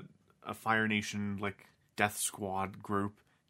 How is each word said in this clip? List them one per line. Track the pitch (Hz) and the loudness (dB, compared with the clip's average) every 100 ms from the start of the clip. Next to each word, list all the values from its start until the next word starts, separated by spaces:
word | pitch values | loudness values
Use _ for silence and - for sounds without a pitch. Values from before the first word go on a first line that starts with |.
| - - _ _ | -8 -20 _ _
a | - | -10
Fire | 101 113 110 110 | -6 2 4 4
Nation, | 104 104 107 104 98 | 2 0 -2 -2 -2
like, | 101 - - _ _ - | -4 -4 -16 _ _ 2
death | 104 - | 2 2
squad | - - 98 95 95 107 | -4 -4 -4 -2 -2 -4
group | 107 101 101 - _ _ | -2 0 0 -6 _ _